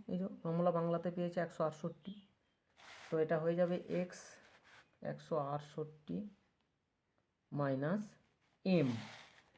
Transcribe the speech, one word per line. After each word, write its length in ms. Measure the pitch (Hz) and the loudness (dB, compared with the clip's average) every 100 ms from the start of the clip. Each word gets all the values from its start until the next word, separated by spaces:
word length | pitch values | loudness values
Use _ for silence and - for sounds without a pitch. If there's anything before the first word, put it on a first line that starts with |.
| - | -4
এই 100 | 180 | -4
যে 100 | 190 - 165 | -4 -4 -2
রমলা 260 | 170 175 | 2 4
বাংলাতে 380 | 170 170 170 175 | 4 2 0 0
পেয়েছে 260 | 175 175 175 | -2 -2 0
একশো 200 | 165 - | -2 0
আটষট্টি। 500 | 156 147 170 - - 202 - _ _ _ _ _ - - - | -2 0 -8 -8 -12 -14 -18 _ _ _ _ _ -20 -16 -2
তো 40 | 160 | 2
এটা 160 | 156 160 | 4 4
হয়ে 160 | 165 170 | 2 4
যাবে 200 | 175 180 - 170 | 4 2 0 -2
এক্স 180 | 180 - - - - - - - - - | -2 -6 -16 -20 -20 -20 -20 -20 -20 -10
একশো 340 | - 147 - 160 139 | -8 -8 -2 -2 0
আটষট্টি 640 | 147 - - 151 - - 180 208 - _ _ _ _ _ _ _ _ _ _ - | -4 -6 -8 -8 -10 -8 -6 -6 -14 _ _ _ _ _ _ _ _ _ _ -8
মাইনাস 520 | 143 139 135 147 208 - - _ _ _ _ 190 | 0 0 2 0 0 -4 -14 _ _ _ _ 4
এম। 240 | 175 135 113 - - - - _ | 6 6 2 -6 -14 -18 -20 _